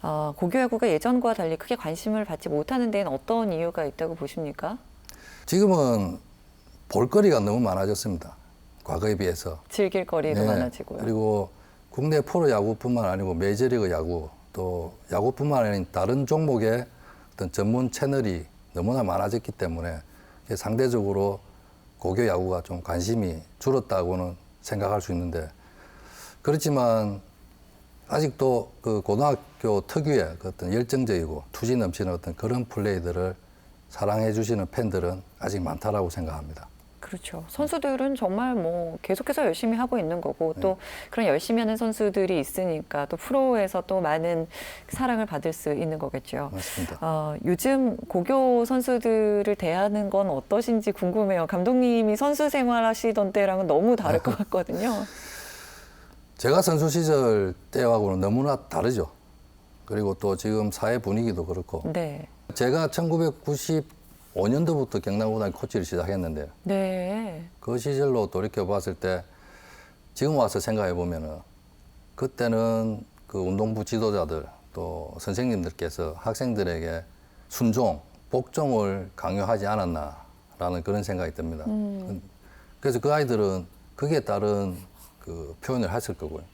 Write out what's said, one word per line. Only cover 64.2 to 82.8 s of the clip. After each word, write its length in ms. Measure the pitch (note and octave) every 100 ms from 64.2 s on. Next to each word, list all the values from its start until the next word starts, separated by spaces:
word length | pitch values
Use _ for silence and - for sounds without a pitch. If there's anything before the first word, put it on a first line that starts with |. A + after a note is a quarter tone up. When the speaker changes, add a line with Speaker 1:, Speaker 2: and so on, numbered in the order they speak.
| - - G2
Speaker 2:
년도부터 520 | C3+ E3+ D#3 C3 A2
경남고등학교 580 | G2 G2+ A2 A2 G2+ -
코치를 260 | - A2
시작했는데요. 600 | E2+ F2+ E2+ G2 E2+ D2+ D2 -
Speaker 1:
네. 800 | F#3 G3 F#3+ F#3 F3+ G#3 A3 D#3+ E3+ -
Speaker 2:
그 180 | - A#2+
시절로 520 | C#3+ C3+ C#3+ B2 G2+
돌이켜 360 | F#2+ G#2 - F#2
봤을 280 | G2+ F#2+
때 300 | F2 F#2 F#2 - - - - - - - - -
지금 220 | - D3+ D3+
와서 240 | A2 G#2
생각해 340 | G#2 A2 F#2+
보면은 440 | F2 F2 E2+ D#2 D#2 - - - - - - -
그때는 920 | - C3+ - A#2+ A2+ A2+ A2+ A2+ G#2+ - - -
그 120 | G2
운동부 460 | F#2 G2 A2 A2
지도자들 600 | G2+ A2+ A2 G2+ D#2+ D#2+ - - -
또 420 | - E2+ D#2+ D2+ E2
선생님들께서 960 | - G2 B2+ G#2+ F2+ - E2+ - E2 E2
학생들에게 840 | - A2 B2+ G#2+ F2+ E2 E2 E2 E2 - - - -
순종, 520 | - A#2+ A2 A2+ D2+ - - -
복종을 800 | C3 B2+ - C#3+ A#2 G2+ G2 F#2 -
강요하지 500 | F2 G2 G2 A2 G2+
않았나라는 1160 | G#2+ F2+ D#2+ D2 D2 - - _ - F2+ F2+
그런 180 | E2 G#2
생각이 320 | G2+ F#2 D#2+
듭니다. 300 | - E2 D#2+ A3
Speaker 1:
음. 560 | G#3+ G#3 G3 F#3 F#3+ - - - - - -